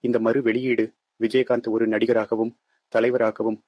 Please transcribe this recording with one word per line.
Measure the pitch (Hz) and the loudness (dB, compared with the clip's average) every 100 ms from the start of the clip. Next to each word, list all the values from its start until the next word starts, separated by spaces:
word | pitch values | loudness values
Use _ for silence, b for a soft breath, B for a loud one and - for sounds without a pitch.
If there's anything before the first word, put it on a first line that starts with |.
இந்த | 120 120 | 0 0
மறு | 113 131 | 2 0
வெளியீடு | 117 117 127 113 110 _ _ _ | 0 0 0 0 -2 _ _ _
விஜயகாந்த் | 113 131 123 120 117 | -2 0 0 -2 0
ஒரு | 110 113 | -2 0
நடிகராகவும் | 110 110 110 107 110 113 - _ _ _ | 0 2 0 0 -2 -4 -6 _ _ _
தலைவராகவும் | 113 120 123 113 107 113 110 | 0 0 2 -2 0 -4 -4